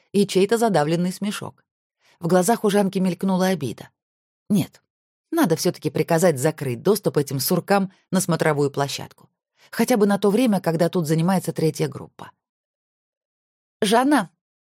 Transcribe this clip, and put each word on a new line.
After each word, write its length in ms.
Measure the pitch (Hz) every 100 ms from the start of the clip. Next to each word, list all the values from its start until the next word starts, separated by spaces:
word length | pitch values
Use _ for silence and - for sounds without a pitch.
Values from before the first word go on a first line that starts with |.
| _
и 140 | 202 202
чей-то 300 | 185 196 233
задавленный 560 | 233 170 147 170 180
смешок. 500 | 180 202 - - - _ _ _ _ _ _
В 100 | 170
глазах 360 | 180 175 240
у 60 | 214
Жанки 280 | 202 202 196
мелькнула 500 | 185 170 190 185 185
обида. 420 | 185 135 - - _ _ _ _ _ _
Нет, 320 | 202 123 _ _ _ _ _ _
надо 260 | 330 233 160
все-таки 340 | 180 - 151
приказать 480 | 165 156 165 165 135
закрыть 440 | 147 151 139 117
доступ 360 | - 208 165 151
этим 200 | 143 139
суркам 520 | - 180 - 202 190 - _
на 100 | 185
смотровую 500 | - 160 160 143 143
площадку. 580 | 135 139 - - - _ _ _ _ _
Хотя 280 | - 233 247
бы 80 | 202
на 120 | 202
то 120 | 208
время, 300 | 208 254 190
когда 280 | 170 160 170
тут 180 | 180 151
занимается 460 | 160 170 185 165
третья 360 | - 160 156 151
группа. 420 | 131 - - - _ _ _ _ _ _ _ _ _ _ _ _ _ _ _
«Жанна, 480 | 208 226 269 285 180 _ _ _ _